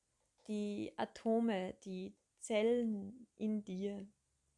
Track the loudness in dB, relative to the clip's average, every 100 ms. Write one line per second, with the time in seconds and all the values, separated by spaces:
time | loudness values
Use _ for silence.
0 | _ _ _ _ -6 -4 -2 -4 -6 -4
1 | -6 -2 2 4 4 2 -2 -6 -8 -6
2 | -8 -12 _ _ 0 4 6 4 2 0
3 | -6 -12 -18 -4 -2 0 -2 -4 -4 -4
4 | -10 _ _ _ _